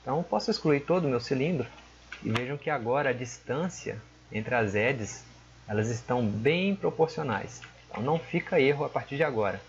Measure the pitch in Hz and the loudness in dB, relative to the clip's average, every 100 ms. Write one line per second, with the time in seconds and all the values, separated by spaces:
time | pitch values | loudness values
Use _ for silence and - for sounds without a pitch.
0 | - 143 175 - 156 214 160 143 143 175 | -2 -2 0 0 0 0 4 4 4 2
1 | 151 123 117 135 147 170 117 - - - | 4 0 0 0 0 0 -4 -8 -20 -20
2 | - - 107 113 123 143 - 147 113 131 | -18 -8 -2 -2 -2 -4 -2 -2 2 2
3 | 139 117 123 - - 131 180 - - 110 | 2 0 -4 -10 -6 -2 -2 -4 -8 -10
4 | - - - 107 113 120 107 101 113 135 | -12 -20 -8 -6 0 2 2 2 2 0
5 | 101 - - - - - - 107 110 117 | -4 -10 -16 -20 -20 -20 -4 0 0 -2
6 | - 123 113 107 120 170 190 196 175 - | 0 2 2 2 2 2 2 0 -2 2
7 | 160 - 147 101 - - - - - - | 0 2 -2 -2 -4 -12 -18 -20 -12 -4
8 | 123 160 - 170 - 180 135 143 143 135 | 0 0 0 -4 2 4 4 4 0 -4
9 | 120 139 156 117 101 98 | -4 -2 0 2 0 -2